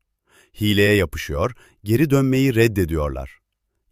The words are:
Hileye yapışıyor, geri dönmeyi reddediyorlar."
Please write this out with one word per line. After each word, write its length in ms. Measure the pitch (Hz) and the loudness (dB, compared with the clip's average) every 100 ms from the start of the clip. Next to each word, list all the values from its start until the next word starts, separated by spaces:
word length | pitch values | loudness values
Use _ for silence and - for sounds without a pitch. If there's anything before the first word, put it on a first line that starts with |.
| _ _ _ _ _ - | _ _ _ _ _ -4
Hileye 340 | 107 98 101 | 0 2 4
yapışıyor, 600 | 104 85 85 - 73 101 - _ _ | 4 0 -4 -8 -4 -6 -6 _ _
geri 260 | 104 117 156 | -2 0 2
dönmeyi 440 | 139 135 131 135 | 2 2 2 0
reddediyorlar." 840 | 113 117 98 85 80 73 67 65 - _ _ _ _ _ | 2 2 0 -2 -2 -6 -8 -14 -18 _ _ _ _ _